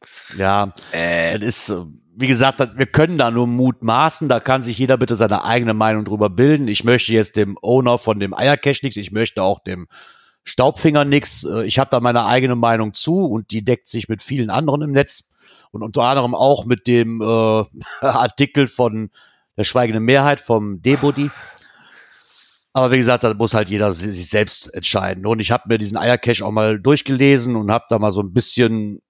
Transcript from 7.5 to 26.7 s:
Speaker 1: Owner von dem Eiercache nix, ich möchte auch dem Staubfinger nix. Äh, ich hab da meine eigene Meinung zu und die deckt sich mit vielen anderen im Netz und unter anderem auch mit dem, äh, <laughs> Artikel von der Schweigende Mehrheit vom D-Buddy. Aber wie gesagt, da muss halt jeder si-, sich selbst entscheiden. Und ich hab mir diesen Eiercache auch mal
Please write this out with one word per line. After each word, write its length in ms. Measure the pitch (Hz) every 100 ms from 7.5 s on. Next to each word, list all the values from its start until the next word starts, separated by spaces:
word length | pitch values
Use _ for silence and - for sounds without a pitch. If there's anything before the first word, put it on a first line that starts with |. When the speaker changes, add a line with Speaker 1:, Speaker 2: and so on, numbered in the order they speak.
| 98
Speaker 1:
Owner 360 | - 131 123 120
von 200 | - 104
dem 140 | 98 -
Eiercache 440 | 131 143 139 135
nix, 140 | 135 104
ich 140 | 92
möchte 300 | 104 113 -
auch 160 | 95 98
dem 240 | 92 90 85 - - _ _ _
Staubfinger 640 | - - 131 - 165 147 143
nix. 380 | 143 - -
Äh, 220 | 73 104 107
ich 140 | 120
hab 100 | 135
da 80 | 127
meine 260 | 120 120 104
eigene 300 | 127 131 120
Meinung 380 | 117 113 107
zu 320 | - - 180 175
und 260 | 110 104
die 120 | 110 101
deckt 220 | - -
sich 220 | 117 101
mit 120 | 110
vielen 260 | - 143 110
anderen 320 | 107 156 143
im 80 | 151
Netz 380 | 135 - - - _ _ _ _
und 120 | 104
unter 200 | 110 131
anderem 320 | 123 139 123 123
auch 300 | 135 143 104
mit 220 | 120 -
dem, 340 | 120 113 113
äh, 420 | 107 113 110 110 104 - - -
<laughs> 0 | 135
Artikel 600 | 123 120 - 143 143 135
von 420 | - 120 110 107 - _ _ _ -
der 60 | 104
Schweigende 340 | 127 120 110
Mehrheit 400 | 113 139 143 139
vom 420 | - 113 104 95
D-Buddy. 480 | 123 139 143 139 143 - - - _ _ _ - _ _ _ _ _ _ _ 135
Aber 160 | 127
wie 60 | 131
gesagt, 260 | 120 123
da 100 | 117
muss 200 | 107 113
halt 160 | 110 95
jeder 220 | 104 104
si-, 180 | 82 101
sich 180 | 92 87
selbst 440 | 107 107 - -
entscheiden. 520 | 92 90 101 95 92 101
Und 140 | 113
ich 120 | 104
hab 160 | 120 -
mir 100 | 113
diesen 200 | 104 104
Eiercache 460 | 113 123 120 113
auch 80 | 101
mal 280 | 107 107